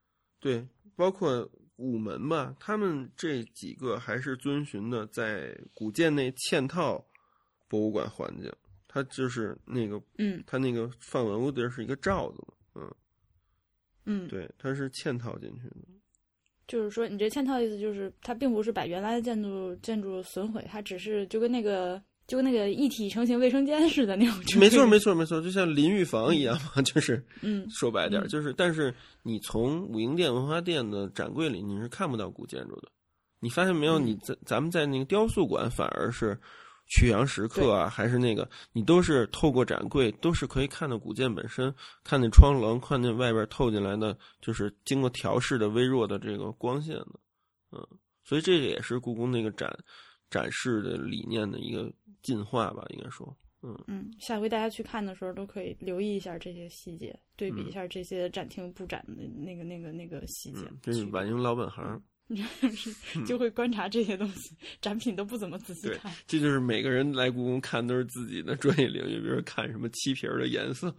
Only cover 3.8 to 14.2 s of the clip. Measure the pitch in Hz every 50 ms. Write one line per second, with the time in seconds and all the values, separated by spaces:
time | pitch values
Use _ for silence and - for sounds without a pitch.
3.8 | 131 120 113 - 120 - 107 127 131 139 131 127 - 143 143 147 147 - - 98
4.8 | 104 117 123 113 107 107 - 117 113 107 107 87 69 58 50 - 50 - _ -
5.8 | 107 107 104 156 170 160 147 143 131 127 135 - - - 185 151 131 139 160 180
6.8 | 160 123 - - - _ _ _ _ _ _ _ _ _ _ _ _ _ 104 107
7.8 | 107 110 104 90 - - - - - 50 - - - - - - _ _ - -
8.8 | _ _ - 139 135 131 - 135 131 123 123 120 110 98 - - - - 120 123
9.8 | 113 101 104 104 - _ _ - 214 202 180 170 - - - 131 131 127 120 117
10.8 | 113 123 123 - - - - 135 117 104 101 113 127 147 135 123 120 123 123 123
11.8 | 110 107 139 - - 190 196 165 101 - - - - - - _ _ _ _ -
12.8 | - 50 - - _ _ _ _ _ _ _ _ _ _ _ _ _ _ _ _
13.8 | _ _ _ _ _ 208 208 196